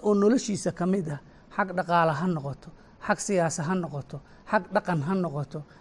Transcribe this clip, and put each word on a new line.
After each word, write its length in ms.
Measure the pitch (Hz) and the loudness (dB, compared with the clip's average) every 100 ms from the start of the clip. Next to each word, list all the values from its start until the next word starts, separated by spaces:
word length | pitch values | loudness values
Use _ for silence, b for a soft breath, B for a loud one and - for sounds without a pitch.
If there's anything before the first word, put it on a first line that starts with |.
oo 120 | 214 | 2
noloshiisa 580 | 208 202 254 - 190 185 | 4 6 4 2 -2 -2
ka 140 | - 180 | -2 0
mid 220 | 196 151 | 0 -2
ah, 120 | 143 - B B - | -8 -12 B B -4
xag 160 | 190 180 | -2 -2
dhaqaale 360 | 175 175 160 | 2 4 4
ha 140 | 147 185 | 2 0
noqoto, 420 | 165 139 127 - - b b - | -2 -4 -10 -14 -20 b b -4
xag 120 | 208 | -2
siyaasa 420 | - 190 165 160 | 0 2 0 0
ha 120 | 156 | -2
noqoto, 460 | 190 165 143 - 143 - B B | -2 -2 -8 -10 -14 -16 B B
xag 120 | 214 175 | -2 2
dhaqan 280 | 185 - 165 | -2 0 -2
ha 120 | 143 | 0
noqoto, 480 | 190 170 143 143 156 143 B | -2 -2 -4 -8 -10 -14 B